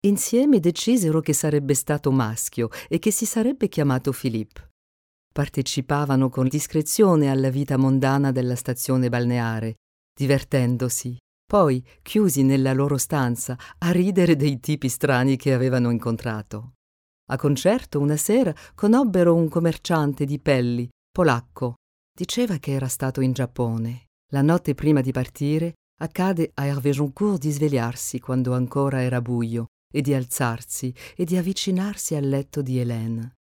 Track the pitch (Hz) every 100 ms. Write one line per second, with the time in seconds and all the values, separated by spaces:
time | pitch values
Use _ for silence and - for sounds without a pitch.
0 | 202 202 - 233 294 240 170 165 - 247
1 | 170 160 156 147 160 147 139 143 - 147
2 | 147 131 110 117 - - 113 - - 170
3 | 220 - 220 - 226 269 208 - 143 127
4 | 143 131 131 113 107 - - _ _ _
5 | _ _ _ - 143 - 127 - 127 143
6 | 147 131 131 127 131 147 - 156 151 -
7 | 208 160 143 135 135 131 143 135 135 135
8 | 131 139 143 131 123 123 - 123 - 131
9 | 123 120 120 123 117 113 110 110 _ _
10 | _ _ 139 139 - 139 123 123 127 -
11 | 123 123 _ _ _ 208 165 127 - _
12 | - 214 202 139 135 135 135 131 143 139
13 | - 151 123 120 - 123 - - 170 175
14 | 185 190 175 156 143 135 - 147 131 -
15 | 143 127 127 131 143 131 131 127 120 117
16 | 120 113 123 110 104 107 120 _ _ _
17 | _ _ _ 131 147 139 180 240 - 147
18 | 143 151 - 220 233 151 - - 208 240
19 | 262 185 175 170 165 165 165 160 - 165
20 | 147 135 143 143 - 135 123 120 120 _
21 | _ - 170 120 - - 127 120 _ _
22 | _ _ 180 - 240 165 - 135 131 -
23 | 135 131 131 127 123 - 120 113 113 120
24 | _ _ _ 139 143 175 - 139 147 151
25 | 131 131 127 - 143 156 170 - _ _
26 | 160 - 185 175 160 - 139 139 135 139
27 | 143 135 208 185 147 143 151 139 117 120
28 | - 127 - 127 123 127 123 139 139 135
29 | 127 123 117 120 117 117 117 _ _ -
30 | 135 135 123 - 123 113 - - 131 123
31 | - - 175 185 175 196 - 185 196 208
32 | - 151 139 139 139 - 131 127 120 117
33 | 113 113 117 _